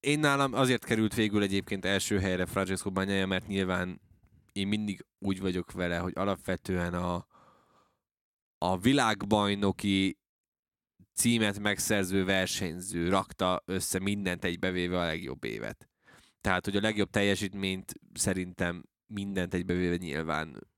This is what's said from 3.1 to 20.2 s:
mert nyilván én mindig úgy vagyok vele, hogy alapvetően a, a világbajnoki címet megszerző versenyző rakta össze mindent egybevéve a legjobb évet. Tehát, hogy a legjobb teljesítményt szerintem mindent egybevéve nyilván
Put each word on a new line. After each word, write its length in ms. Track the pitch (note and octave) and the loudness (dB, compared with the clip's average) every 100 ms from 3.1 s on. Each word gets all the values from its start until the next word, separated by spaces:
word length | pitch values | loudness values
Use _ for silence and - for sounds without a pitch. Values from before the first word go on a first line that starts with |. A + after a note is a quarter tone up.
| G2 F#2+ | 2 2
mert 200 | F#2+ G2 | -2 -2
nyilván 540 | G2 F#2 F2+ F2+ F2+ _ _ _ _ _ | -2 0 0 -2 -8 _ _ _ _ _
én 140 | - G2 | -6 -2
mindig 360 | G#2+ G#2+ F#2 - _ | 0 -2 -6 -10 _
úgy 220 | G2 F#2+ | -4 0
vagyok 320 | F#2+ F2+ F2 | 0 -2 -4
vele, 240 | - F2+ F2 | -4 -2 0
hogy 140 | F2+ - | -2 -2
alapvetően 800 | G2 F#2+ - F#2 - F#2 F2 | -2 -2 -4 -6 -2 -2 0
a, 320 | F2 F2+ F2 - - - _ _ _ _ _ _ _ _ _ _ _ | -2 -2 -4 -8 -20 -20 _ _ _ _ _ _ _ _ _ _ _
a 200 | F2 F#2 | 0 2
világbajnoki 1400 | G#2 C#3 A#2 G#2 G2+ G#2+ G2+ G2+ G2+ F#2 G#2 G2 F#2+ - _ _ _ _ _ _ _ _ _ | 4 4 4 0 2 4 4 2 0 0 2 2 2 -2 _ _ _ _ _ _ _ _ _
címet 440 | - A#2+ A#2 A2 G2+ | 0 2 4 2 2
megszerző 680 | G#2 G2 - G#2+ F#2 G2 | 0 0 0 0 2 2
versenyző 840 | F#2 F#2+ F#2 - F#2+ E2+ F2+ F2 E2+ | 2 2 2 -2 -4 -6 -6 -2 2
rakta 540 | F#2+ F#2+ - F#2 F#2 - | 2 0 -2 0 0 -2
össze 320 | F#2+ - F#2+ | -4 -2 -2
mindent 460 | F#2+ G#2 F#2+ F2 | -2 -2 -2 -2
egybevéve 540 | F#2 F2 F#2 F2+ F2 F2+ | -4 -2 -2 0 0 0
a 40 | |
legjobb 400 | E2+ D#2+ D2+ C#2+ | -2 -4 -6 -8
évet. 440 | A1+ A1 A1 - - _ _ - _ _ | -8 -8 -10 -12 -18 _ _ -20 _ _
Tehát, 240 | - F#2 | 0 0
hogy 120 | F#2+ G2 | 0 0
a 40 | |
legjobb 300 | A2 G#2+ F#2+ | 0 0 0
teljesítményt 840 | - G2+ G2 G2+ G2 G2 F#2+ F#2 - - | 2 2 2 -2 -4 -4 -4 -8 -18 -16
szerintem 720 | - - F#2 F2+ F2+ F2+ F2 - _ _ | -4 -2 -2 -4 -2 -2 -2 -12 _ _
mindent 480 | G#2 G2+ F#2+ F2+ | -8 -4 -2 0
egybevéve 420 | F2+ F2 F2+ F2 F2 | -2 0 0 2 0
nyilván 720 | F2+ C#2+ | -2 -6